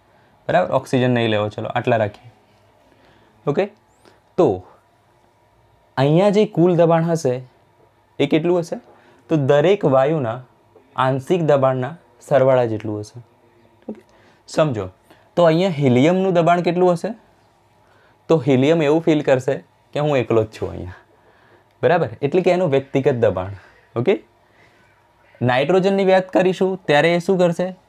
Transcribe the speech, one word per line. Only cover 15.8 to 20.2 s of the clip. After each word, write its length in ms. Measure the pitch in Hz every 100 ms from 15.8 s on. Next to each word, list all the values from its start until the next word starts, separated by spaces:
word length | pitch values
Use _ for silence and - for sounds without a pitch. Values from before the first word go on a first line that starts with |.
હિલિયમનું 520 | 139 120 151 185 190 175
દબાણ 220 | 165 175 175
કેટલું 300 | 175 180 170
હશે? 140 | 190 233 _ _ _ _ _ _ _ _ _ _ -
તો 140 | 160 135
હિલિયમ 340 | 131 139 170 147
એવું 120 | 160 165
ફીલ 160 | 151 147
કરશે 260 | 131 131 139 - _ _
કે 100 | 143
હું 80 | 147
એકલો 240 | 139